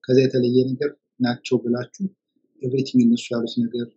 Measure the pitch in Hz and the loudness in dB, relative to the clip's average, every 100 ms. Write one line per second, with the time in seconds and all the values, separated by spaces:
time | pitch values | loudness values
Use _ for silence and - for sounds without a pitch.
0 | - 131 127 127 123 127 127 131 147 - | 4 4 4 0 2 2 0 -4 -6 -8
1 | _ _ 123 120 - 123 120 123 123 - | _ _ -4 -2 -2 -2 -2 -4 -6 -8
2 | 196 _ _ _ _ _ 127 135 131 127 | -10 _ _ _ _ _ -4 -4 0 2
3 | 117 120 - 117 113 - 117 120 117 | 4 2 -2 -4 -4 -4 -4 -4 -10